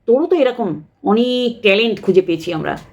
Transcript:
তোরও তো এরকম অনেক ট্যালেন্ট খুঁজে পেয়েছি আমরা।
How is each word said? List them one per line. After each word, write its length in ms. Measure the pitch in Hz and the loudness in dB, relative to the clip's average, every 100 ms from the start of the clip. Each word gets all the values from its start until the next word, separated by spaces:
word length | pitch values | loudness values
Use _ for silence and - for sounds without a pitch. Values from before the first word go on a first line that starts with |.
| - | 0
তোরও 200 | 254 339 | 0 2
তো 100 | 349 | 2
এরকম 460 | 262 240 202 151 - _ | 2 0 -6 -6 -12 _
অনেক 580 | 196 214 247 247 240 240 | 0 2 2 0 -2 0
ট্যালেন্ট 400 | 208 196 233 208 | 2 2 0 -2
খুঁজে 200 | - 180 | 0 2
পেয়েছি 320 | 175 165 165 | 2 -2 -6
আমরা। 240 | 160 147 143 - | -6 -6 -8 -12